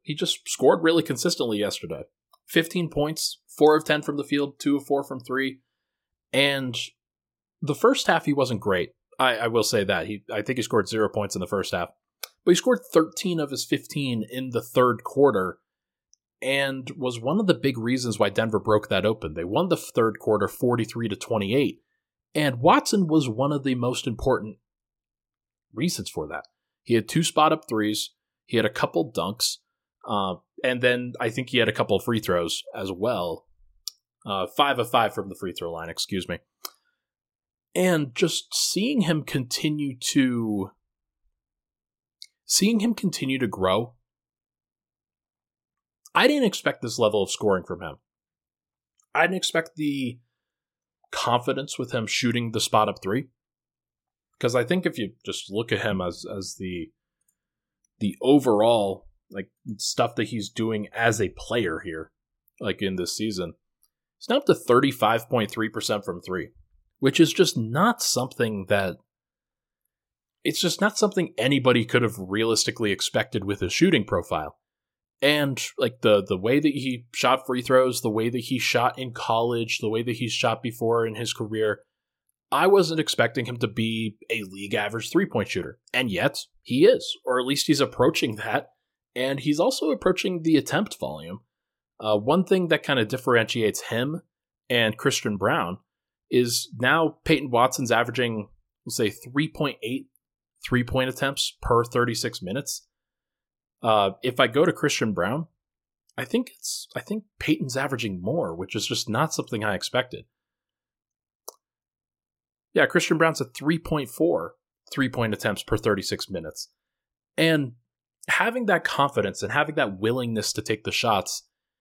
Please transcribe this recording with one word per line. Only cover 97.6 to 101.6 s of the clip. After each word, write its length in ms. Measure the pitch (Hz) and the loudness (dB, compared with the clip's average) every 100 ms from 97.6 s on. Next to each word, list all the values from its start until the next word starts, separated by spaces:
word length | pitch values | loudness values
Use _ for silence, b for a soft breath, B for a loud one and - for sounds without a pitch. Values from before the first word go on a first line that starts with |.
| 131 - 117 | 2 2 0
averaging, 560 | 117 120 123 120 110 95 _ _ _ | 2 2 -2 -2 -4 -10 _ _ _
we'll 80 | 113 | -10
say, 180 | - 107 | -2 -2
three 380 | - 123 139 156 | -2 -4 -2 -2
point 300 | - 143 - | -4 -6 -4
eight 260 | 110 135 - _ _ _ _ _ - | -8 -8 -10 _ _ _ _ _ -2
three-point 420 | 123 120 131 127 | 0 0 0 -2
attempts 480 | - 139 139 - - | -2 -4 -2 -6 -4